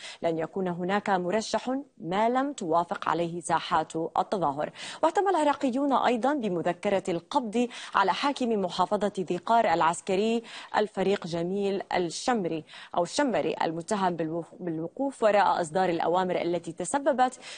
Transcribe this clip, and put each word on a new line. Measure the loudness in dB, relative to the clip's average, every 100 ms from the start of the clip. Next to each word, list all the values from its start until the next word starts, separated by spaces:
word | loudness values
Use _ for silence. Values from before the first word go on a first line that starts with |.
| -16 -4
لن | -2 0
يكون | -2 -2 -2
هناك | -2 0 0 0
مرشح | 0 0 -2 0 -4 -2 -4 -6 -10
ما | -4 0 2
لم | 2 -2
توافق | -4 0 0 0 -4 -2
عليه | 0 -2 -4
ساحات | -2 -2 0 0 0 -4
التظاهر." | -2 -2 0 0 0 0 -4 -8 -14 0
واهتم | 2 4 2
العراقيون | 4 2 2 0 0 2
أيضا | 4 4 2 0
بمذكرة | 0 0 0 -2 -2 0 0 0
القبض | -4 -2 -2 0 0 -2 -4 -2 2
على | 2
حاكم | 2 0 0 0
محافظة | 2 0 0 0 0 0 -2
ذي | -4 -2
قار | 2 4 4
العسكري | 4 4 2 0 0 2 0 -4 -14 -4 0
الفريق | 0 0 0 0 -2
جميل | -4 -2 -2 -2 -2 -2
الشمري | -2 -2 -2 0 0 0 -4 -8 -16 -6 -4
أو |
الشمري | -2 0 0 0 0 -2
المتهم | -2 -4 -4 0 0 0
بالوف-، | -4 -4 -8 -8
بالوقوف | -6 -4 -6 -4 -4 2
وراء | 2 4 4 2
إصدار | 0 0 0
الأوامر | 2 2 2 2 0
التي | -2 -2 -4
تسببت | -8 -2 0 2 2 2 -2 -14